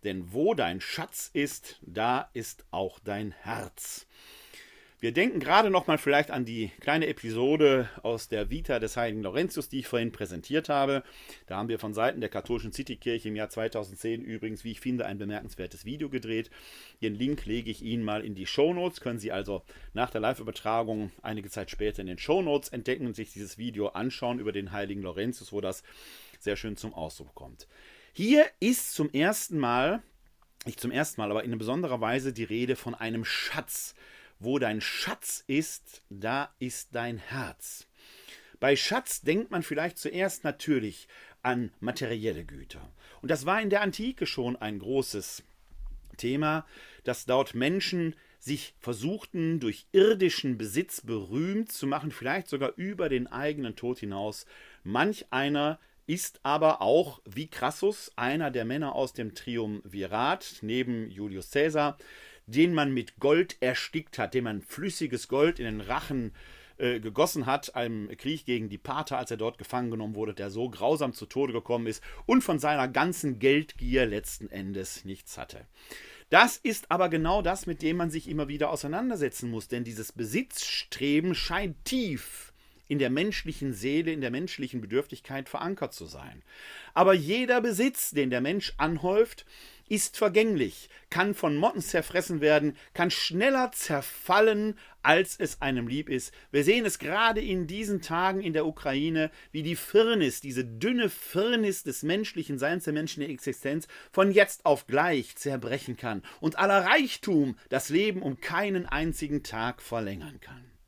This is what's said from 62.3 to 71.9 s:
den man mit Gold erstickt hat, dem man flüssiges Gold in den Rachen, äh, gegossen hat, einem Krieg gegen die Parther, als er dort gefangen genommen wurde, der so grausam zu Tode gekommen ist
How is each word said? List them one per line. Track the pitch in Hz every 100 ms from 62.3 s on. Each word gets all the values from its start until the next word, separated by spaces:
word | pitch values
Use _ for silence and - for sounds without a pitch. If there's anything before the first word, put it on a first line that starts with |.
| - -
den | 117 170
man | 165 143
mit | 131 117 -
Gold | 139 156 180 -
erstickt | 127 127 - 165 156 -
hat, | 107
dem | 131
man | 120 107
flüssiges | - - 185 - 156 117 -
Gold | 135 156 170
in | 120
den | 107
Rachen, | 101 131 - 139 117 - - - - _
äh, | 123 123
gegossen | 110 104 151 160
hat, | 123 143 -
einem | - 120 113 104 -
Krieg | 135 156 -
gegen | 120 107
die | 101
Parther, | - 139 151 131
als | 123
er | 113
dort | 110 120
gefangen | - 123 123
genommen | 113 107
wurde, | 107 107
der | 101 98
so | 98 123
grausam | 104 110 156 143
zu | 117 104
Tode | - 139
gekommen | 117 - 120
ist | 117